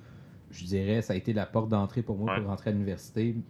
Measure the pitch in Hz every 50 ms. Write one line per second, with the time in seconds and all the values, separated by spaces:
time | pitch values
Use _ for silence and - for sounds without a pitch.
0 | - - - - - - - - - - - - 90 90 98 98 98 98 107 113
1 | 104 - 104 92 - - 110 104 95 - - 113 110 110 113 104 101 98 - 123
2 | 117 - 110 95 107 104 95 98 104 98 98 95 - 110 104 101 101 98 92 -
3 | - - - 110 110 117 113 117 -